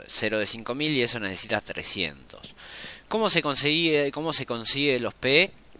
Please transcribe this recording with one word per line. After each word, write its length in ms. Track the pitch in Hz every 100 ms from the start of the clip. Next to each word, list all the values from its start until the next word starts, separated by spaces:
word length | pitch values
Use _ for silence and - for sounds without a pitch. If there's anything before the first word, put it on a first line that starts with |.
| 50
cero 320 | - 110 107
de 60 | 104
cinco 280 | 113 113
mil 160 | 127 151
y 120 | 147
eso 180 | 117 120
necesita 400 | 101 95 107 107
trescientos. 960 | - - - 101 85 69 64 50 - - - - - - -
¿Cómo 220 | 214 214
se 120 | 175
consigue, 680 | 151 135 143 151 165 151 143
cómo 220 | 143 160
se 140 | 147 131
consigue 520 | 117 113 139 143 127
los 160 | 113
P? 380 | - 127 143 190 - - -